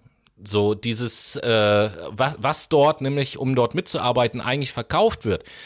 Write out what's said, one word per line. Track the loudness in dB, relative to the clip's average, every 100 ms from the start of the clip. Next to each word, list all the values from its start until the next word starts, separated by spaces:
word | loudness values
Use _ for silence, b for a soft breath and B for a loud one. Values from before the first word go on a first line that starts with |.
| _ _ _ _
So | -2 0 2
dieses, | 0 -4 -4 -2 0 0 0
äh, | 2 2 4 4 2 -4 -12
was, | -4 -4 0
was | -2 0 2
dort | 4 4 2
nämlich, | -2 -2 -4 -4
um | 0 2
dort | 0 0
mitzuarbeiten, | -4 -2 0 2 0 -2
eigentlich | -4 -4 -4
verkauft | -6 -4 0 0 0
wird, | -2 -4 B B